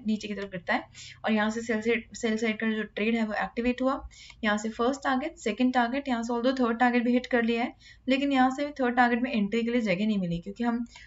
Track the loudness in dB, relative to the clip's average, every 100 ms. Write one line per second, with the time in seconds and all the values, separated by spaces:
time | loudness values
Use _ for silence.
0 | -2 -2 -4 -8 -8 -8 -2 -2 -4 -16
1 | -18 -6 0 2 2 -2 -2 -2 0 0
2 | -2 -6 -2 0 -2 -2 -2 -2 -4 -2
3 | 0 0 0 -2 -4 -2 -2 0 0 -2
4 | -6 -16 -20 -4 -2 0 -2 -2 -2 0
5 | -2 -2 -2 -6 -4 0 2 2 0 -2
6 | -2 -4 -2 0 0 2 0 2 2 2
7 | 2 2 2 0 2 0 -2 -6 -20 -10
8 | 0 0 2 4 4 2 -6 -2 0 4
9 | 4 2 0 0 0 0 0 0 2 0
10 | 2 0 0 -4 -6 -4 -2 -2 -6 -12